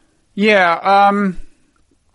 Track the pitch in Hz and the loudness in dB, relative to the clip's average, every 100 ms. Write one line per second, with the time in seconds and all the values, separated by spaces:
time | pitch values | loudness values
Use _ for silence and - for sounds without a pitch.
0 | _ _ _ - 214 208 175 165 190 196 | _ _ _ -4 0 2 0 -2 0 2
1 | 202 202 202 175 - _ _ _ _ _ | 2 0 -4 -6 -14 _ _ _ _ _
2 | _ | _